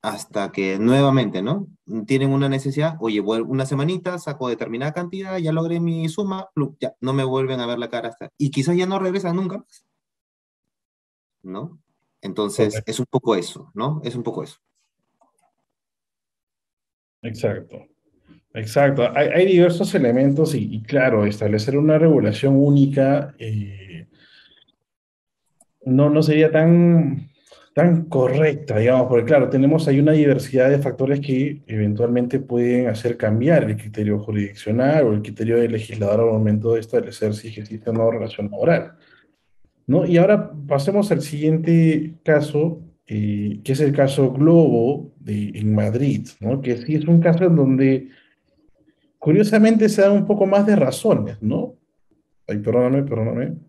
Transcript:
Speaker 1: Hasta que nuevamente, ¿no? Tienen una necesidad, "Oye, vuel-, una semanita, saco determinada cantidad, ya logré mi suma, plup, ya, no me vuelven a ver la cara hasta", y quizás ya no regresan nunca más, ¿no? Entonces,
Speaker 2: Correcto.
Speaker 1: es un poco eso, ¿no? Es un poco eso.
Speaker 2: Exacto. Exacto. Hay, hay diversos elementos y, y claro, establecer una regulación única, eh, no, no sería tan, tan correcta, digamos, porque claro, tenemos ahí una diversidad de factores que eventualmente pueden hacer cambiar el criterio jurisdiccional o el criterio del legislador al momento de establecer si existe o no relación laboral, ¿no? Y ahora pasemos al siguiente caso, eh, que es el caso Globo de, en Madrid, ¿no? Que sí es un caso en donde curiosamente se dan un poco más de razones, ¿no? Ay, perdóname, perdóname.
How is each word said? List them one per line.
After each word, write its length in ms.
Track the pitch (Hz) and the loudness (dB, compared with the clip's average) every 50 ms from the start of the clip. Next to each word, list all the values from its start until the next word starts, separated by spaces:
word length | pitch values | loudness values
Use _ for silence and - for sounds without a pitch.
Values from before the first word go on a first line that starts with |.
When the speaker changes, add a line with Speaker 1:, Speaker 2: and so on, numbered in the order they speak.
Speaker 1:
Hasta 500 | - - - - - _ - 107 98 95 - | -8 -8 -10 -10 -16 _ -8 -8 -8 -6 -4
que 260 | - 98 95 95 98 | -4 -4 -2 -2 0
nuevamente, 600 | 107 117 131 139 139 139 131 135 120 101 87 92 | 0 2 2 4 2 2 2 0 0 -2 -4 -6
¿no? 260 | 98 113 156 202 196 - - _ _ - 101 113 104 107 | -6 -4 -6 -6 -8 -12 -16 _ _ -10 -10 -10 -6 -4
Tienen 240 | 131 135 139 135 | -2 -2 0 0
una 160 | 135 135 139 139 | 0 0 -2 -2
necesidad, 480 | 135 135 135 139 135 147 151 165 160 160 | -4 -4 -6 -6 -4 -4 -4 -4 -4 -4
"Oye, 200 | 113 117 107 104 | -6 -4 -4 -2
vuel-, 220 | 98 101 110 113 113 | -2 -2 -2 -4 -4
una 200 | - 135 131 131 | -4 -4 -4 -4
semanita, 520 | 135 147 135 143 160 185 185 180 185 180 175 | -4 -4 -4 -2 -4 -4 -4 -6 -8 -10 -8
saco 300 | - - 135 135 131 123 | -10 -12 -10 -8 -6 -6
determinada 460 | 117 110 127 110 113 117 135 151 151 | -6 -6 -8 -10 -8 -8 -8 -8 -8
cantidad, 440 | 180 180 175 180 190 196 190 190 185 | -8 -10 -10 -10 -12 -10 -8 -8 -6
ya 140 | 170 156 | -4 -2
logré 280 | 156 160 165 170 170 170 | -2 -2 -2 -4 -4 -4
mi 260 | 170 165 165 160 160 160 | -2 -4 -4 -4 -6 -6
suma, 400 | 160 - 208 196 190 190 190 - _ | -6 -6 -6 -6 -6 -8 -12 -10 _
plup, 240 | 156 143 - - _ | -6 -6 -6 -6 _
ya, 140 | - 107 - _ | -10 -10 -10 _
no 100 | - 131 | -6 -4
me 140 | 135 139 135 | -4 -2 -2
vuelven 340 | 131 127 131 135 131 131 127 | -2 -2 -2 -2 -4 -4 -4
a 60 | 120 | -4
ver 140 | 120 120 117 | -6 -6 -6
la 100 | 120 117 | -8 -8
cara 200 | - 117 117 117 | -8 -8 -8 -8
hasta", 200 | 117 _ - - _ _ | -12 _ -20 -20 _ _
y 120 | 147 139 | -4 -4
quizás 280 | - 139 139 165 175 175 | -2 -2 -2 0 0 0
ya 80 | 185 | 0
no 120 | 185 196 196 | -2 -2 -4
regresan 380 | 190 185 180 196 185 175 170 | -4 -2 -4 -4 -4 -4 -4
nunca 220 | 180 190 180 190 214 | -4 -4 -6 -8 -10
más, 280 | - _ _ _ _ _ _ _ _ _ _ _ _ _ _ _ _ _ _ _ _ _ _ _ _ _ _ _ _ _ _ _ _ _ _ _ _ | -16 _ _ _ _ _ _ _ _ _ _ _ _ _ _ _ _ _ _ _ _ _ _ _ _ _ _ _ _ _ _ _ _ _ _ _ _
¿no? 360 | 92 92 98 131 170 175 _ _ _ _ _ _ _ _ _ | -16 -14 -12 -14 -14 -16 _ _ _ _ _ _ _ _ _
Entonces, 540 | - 101 90 104 104 101 101 - 110 104 107 | -16 -12 -6 -6 -6 -6 -2 -2 -2 -2 -2
Speaker 2:
Correcto. 160 | 110 107 - | -6 -8 -8
Speaker 1:
es 80 | 110 - | -6 -6
un 80 | 127 _ | -6 _
poco 260 | - 131 - 117 107 | -4 -4 0 0 -2
eso, 360 | 92 87 - - - - _ _ | 0 -2 -6 -12 -18 -20 _ _
¿no? 260 | 101 117 139 156 156 143 | -8 -6 -6 -6 -6 -8
Es 100 | - 117 | -8 -10
un 80 | 123 113 | -8 -8
poco 200 | 117 - 95 - | -8 -8 -8 -12
eso. 160 | - - _ _ _ _ _ _ _ _ _ _ _ _ _ _ _ _ _ _ _ _ _ _ _ _ _ _ _ _ _ _ _ _ _ _ _ _ _ _ _ _ _ _ _ _ _ _ _ _ _ _ _ _ _ - | -12 -16 _ _ _ _ _ _ _ _ _ _ _ _ _ _ _ _ _ _ _ _ _ _ _ _ _ _ _ _ _ _ _ _ _ _ _ _ _ _ _ _ _ _ _ _ _ _ _ _ _ _ _ _ _ -14
Speaker 2:
Exacto. 640 | 117 110 - - 113 98 92 85 _ - - - _ _ _ _ _ _ _ _ _ - _ _ _ _ | -14 -12 -6 -6 -6 -6 -6 -12 _ -20 -20 -20 _ _ _ _ _ _ _ _ _ -20 _ _ _ _
Exacto. 500 | 113 110 107 - 147 143 139 135 135 120 - 120 | -12 -10 -2 0 2 2 2 2 2 0 0 0
Hay, 120 | 139 147 - | 0 0 2
hay 180 | - 170 185 | 2 2 2
diversos 480 | 196 185 175 175 175 170 - 196 202 - | 4 6 6 4 4 4 0 -4 -2 0
elementos 600 | 190 135 120 117 127 135 139 139 143 160 139 143 | 0 0 2 2 2 2 2 2 2 0 0 0
y, 200 | 120 104 104 110 | -4 -4 -6 -6
y 60 | 110 | -10
claro, 440 | 107 - 139 139 127 131 113 107 104 | -8 -2 0 2 2 2 2 2 2
establecer 520 | 101 104 - 107 104 107 107 107 - 135 143 | 0 0 -2 -2 -2 -2 -2 -2 0 0 2
una 220 | 147 151 156 151 | 2 4 4 4
regulación 560 | 160 165 151 131 110 104 107 - - 135 135 | 6 6 4 4 2 0 -2 0 0 2 4
única, 800 | 135 143 143 143 139 135 135 135 135 135 135 139 147 143 - - _ | 4 4 4 6 4 4 2 2 0 2 2 2 0 -2 -6 -12 _
eh, 720 | 117 113 107 104 101 98 - 98 95 98 87 82 82 _ _ _ _ _ _ _ _ _ _ _ _ _ _ _ _ _ _ _ _ _ _ _ _ _ _ _ _ _ _ _ _ _ _ _ _ | -8 -6 -6 -6 -6 -8 -12 -18 -20 -18 -18 -18 -18 _ _ _ _ _ _ _ _ _ _ _ _ _ _ _ _ _ _ _ _ _ _ _ _ _ _ _ _ _ _ _ _ _ _ _ _
no, 240 | 131 127 131 143 147 | 0 2 4 4 4
no 140 | 147 156 156 | 4 2 2
sería 280 | 151 151 151 156 156 | 2 4 4 4 4
tan, 800 | 156 156 160 165 170 175 175 175 170 165 151 135 131 - - - _ _ _ _ - _ _ _ _ | 4 4 4 6 6 6 6 6 4 4 2 2 -2 -6 -10 -14 _ _ _ _ -20 _ _ _ _
tan 300 | 147 160 175 170 165 165 | 2 2 4 2 2 0
correcta, 760 | - - 135 127 123 127 143 156 156 139 147 - - 117 107 | -2 0 0 0 2 2 2 2 0 0 -2 -8 -4 -2 0
digamos, 280 | 110 120 127 131 123 113 | 2 4 4 2 2 4
porque 180 | 123 120 113 | 2 2 4
claro, 240 | 123 156 143 127 - | 4 4 4 4 4
tenemos 380 | - 131 135 139 156 156 - 147 | 2 2 2 4 2 2 2 2
ahí 120 | 135 139 | 2 4
una 140 | 147 151 156 | 4 4 4
diversidad 540 | 156 151 143 135 131 - - - 131 127 135 | 4 4 4 2 2 -2 -2 0 2 4 4
de 120 | 143 143 | 4 2
factores 400 | 143 135 120 - 135 131 143 143 | 0 -2 -2 -2 -2 -2 -2 -2
que 420 | 139 139 131 127 139 147 143 - _ - | -2 -2 -2 -2 -2 -4 -6 -10 _ -8
eventualmente 720 | 113 107 107 104 104 104 120 117 120 123 123 123 131 135 | -4 -2 0 0 0 0 0 0 0 0 -2 -2 -4 -6
pueden 480 | 139 - 123 120 120 120 123 123 127 120 | -4 -2 -2 0 0 0 0 0 0 -2
hacer 300 | 107 107 - 123 120 - | -4 -4 -4 -6 -4 -2
cambiar 480 | - 107 107 113 120 151 170 147 117 | -2 -2 0 0 2 4 2 2 2
el 120 | 107 107 107 | 0 -4 -6
criterio 400 | - 107 104 107 107 107 104 101 | -8 -12 -6 -4 -2 -2 -2 -4
jurisdiccional 880 | 104 - 107 104 101 98 - - - 107 107 120 127 135 151 160 143 | -4 -4 -4 -4 -4 -6 -8 -12 -6 -4 -2 0 0 2 2 2 2
o 80 | 117 107 | 2 0
el 80 | 104 | -2
criterio 360 | 104 104 104 - 113 110 117 117 | -4 -6 -8 -8 -4 0 0 2
del 140 | 117 117 | 2 0
legislador 500 | 113 110 107 - 113 110 104 101 104 110 | -2 -4 -6 -8 -6 -4 -2 0 2 2
al 100 | 117 117 113 | 2 2 2
momento 400 | 110 110 107 107 107 110 117 117 | 2 2 0 0 0 0 0 -2
de 60 | 113 | -2
establecer 560 | 107 - - 120 104 - - - - 107 104 | -2 -2 -2 -2 -2 -4 -8 -6 -4 -4 -4
si 140 | 104 - 113 | -6 -10 -14
existe 420 | 107 104 104 104 110 110 - - | -14 -14 -14 -14 -14 -10 -8 -4
o 20 | 113 | -2
no 160 | 113 113 113 | 0 0 0
relación 400 | 113 113 104 110 - - 104 101 | 0 0 -6 -8 -8 -8 -8 -8
laboral, 480 | 101 - - 165 170 - - - - _ _ _ _ _ _ _ _ _ _ _ _ _ - _ _ _ _ | -4 -2 0 2 2 0 -2 -8 -16 _ _ _ _ _ _ _ _ _ _ _ _ _ -20 _ _ _ _
¿no? 220 | - 127 160 170 170 | 0 0 0 2 2
Y 100 | 175 165 | 4 4
ahora 340 | 175 196 208 202 165 - - - - - | 6 4 4 2 0 -6 -12 -14 -6 -4
pasemos 440 | 147 135 139 - 196 208 202 - | -4 -2 -2 0 0 0 0 0
al 100 | 175 139 | 0 -2
siguiente 920 | 143 - 147 147 151 156 156 160 165 165 170 165 160 160 160 151 - - - - _ | -2 -6 -8 -2 0 0 0 0 2 2 4 4 4 4 2 0 -2 -6 -12 -10 _
caso, 580 | - 156 147 147 - - 147 156 175 160 - - - _ _ _ | 0 2 2 2 0 -2 -2 -2 -2 -4 -8 -14 -20 _ _ _
eh, 560 | _ 110 104 104 104 104 104 104 104 98 - - | _ -6 -4 -4 -2 -4 -4 -4 -6 -8 -8 -4
que 100 | - 135 | -4 -2
es 60 | 135 | 0
el 160 | 151 139 143 | 2 0 2
caso 380 | 143 139 135 - 147 139 123 120 | 2 2 2 2 0 0 0 2
Globo 800 | 127 143 160 170 170 160 139 120 117 113 123 143 - - - _ _ | 2 4 6 6 6 6 4 4 2 2 0 -2 -4 -6 -14 _ _
de, 300 | - - 104 104 104 104 - | -10 -8 -6 -6 -6 -6 -6
en 220 | 107 107 107 107 | -4 -2 0 2
Madrid, 520 | 104 104 104 104 120 139 139 127 104 107 - - _ | 2 0 0 -2 -2 -2 -2 -2 -4 -6 -10 -16 _
¿no? 220 | 101 107 127 139 | -6 -4 -4 -4
Que 160 | 135 123 120 113 | -4 -4 -6 -6
sí 180 | - - 156 | -4 -4 -4
es 100 | 151 147 | -2 2
un 160 | 156 170 165 | 4 4 4
caso 220 | 170 175 165 170 185 | 6 4 2 4 4
en 100 | 175 165 | 4 4
donde 540 | 147 139 131 131 131 135 135 135 127 - - _ _ _ _ _ _ _ _ _ _ _ _ _ _ _ _ _ _ _ _ _ _ | 4 4 2 2 2 2 2 2 0 -4 -10 _ _ _ _ _ _ _ _ _ _ _ _ _ _ _ _ _ _ _ _ _ _
curiosamente 720 | - 156 156 202 214 208 220 214 214 226 226 214 220 208 | -2 2 4 4 4 4 4 4 6 6 4 4 2 2
se 120 | - - | 4 4
dan 120 | 196 196 202 | 4 4 4
un 120 | 202 175 | 2 2
poco 200 | - 202 202 196 | 0 0 0 2
más 200 | 190 196 202 202 | 2 4 2 4
de 120 | 214 208 180 | 4 4 4
razones, 640 | 143 123 - - - 226 180 120 107 107 110 - | 2 0 -2 -2 0 2 2 2 0 -6 -8 -6
¿no? 340 | 110 107 131 160 233 - - _ _ _ _ _ _ _ _ _ _ _ _ _ _ - | -4 -2 -2 -2 -4 -6 -10 _ _ _ _ _ _ _ _ _ _ _ _ _ _ -8
Ay, 120 | 107 104 | -8 -4
perdóname, 440 | 104 110 110 120 123 123 131 139 139 | -2 0 2 2 2 2 2 0 -2
perdóname. 540 | 143 120 113 110 113 120 117 127 - 160 - - | -2 -2 -2 -2 -2 -2 -4 -6 -6 -8 -12 -14